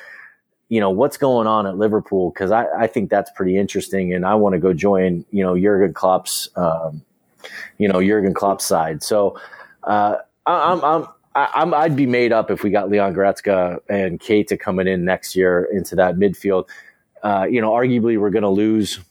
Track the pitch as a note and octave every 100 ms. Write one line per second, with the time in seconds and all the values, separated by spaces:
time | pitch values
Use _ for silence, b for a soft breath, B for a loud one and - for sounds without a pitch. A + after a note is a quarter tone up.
0 | B B B B _ _ _ A2+ G2 F#2
1 | C#3 - C#3 B2 A2 A2 G2 F#2 G#2+ G#2
2 | F2 G2 F2+ - F#2+ G#2+ G#2 D#2+ A#2 -
3 | G2 G#2 F#2+ - F#2+ F#2+ G2+ G2 F2+ G2
4 | F2+ F2+ F2+ G#2+ G#2 F#2 F#2 E2 G2 F#2+
5 | F#2 F2 - G2+ F#2 F2+ G2 G2 F#2+ D#2
6 | F#2 F#2 - - - - F2 E2 D#2+ D2+
7 | - _ _ _ B B B _ G#2 F#2
8 | F#2+ G#2+ F#2+ F2+ G2+ F#2+ - F2+ D#2+ C#3+
9 | - G#2+ G2+ B B B B B - G#2
10 | G#2 G#2 - _ - F3 D3+ F3+ C#3+ D#3+
11 | - - _ - C#3+ - E3 D3+ E3 C#3
12 | C3+ B2 A#2+ A2+ G#2+ G2 G#2 G2+ F#2+ G#2
13 | G2 F2+ G2 F#2+ - F#2+ F2+ F2 - G2+
14 | F#2+ F2 - G#2+ G2+ F#2+ - F#2+ F#2 F#2+
15 | F2 F2+ - F#2 F#2 F2 F#2 G2+ - F2
16 | F2+ F2 G2+ F2 G2+ F#2+ F2+ B B B
17 | B - G#2 G2+ F#2+ A#2+ A2 A2+ B2+ A#2+
18 | A2+ A2+ G#2 G2+ G#2 G2 G#2+ A2 G2 -
19 | -